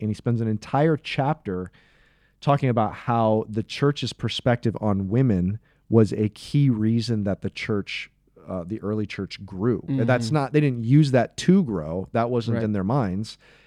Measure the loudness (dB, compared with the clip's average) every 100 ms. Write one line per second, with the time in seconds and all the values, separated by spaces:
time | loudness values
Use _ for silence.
0 | -6 -4 -2 -2 -2 -4 -2 0 2 0
1 | -4 -2 -2 -2 -4 -6 -8 _ _ _
2 | _ _ _ -6 0 2 2 2 0 -2
3 | -2 2 2 2 0 -4 -6 0 0 0
4 | -6 -6 -6 -2 0 0 0 -2 0 0
5 | 0 2 2 2 0 -2 _ _ 2 4
6 | 4 2 -2 -4 -2 2 2 2 2 0
7 | 0 -2 -2 -2 -6 -8 -4 -2 -4 -10
8 | -12 _ _ -20 -10 -8 -8 -6 -4 -4
9 | -4 -6 -10 -10 -12 -2 0 0 -2 0
10 | 2 2 0 -2 0 0 0 0 4 4
11 | 6 4 2 -2 4 4 4 -2 -4 -6
12 | -4 -2 0 -2 -2 -2 0 0 0 0
13 | 0 -4 -8 -12 _ _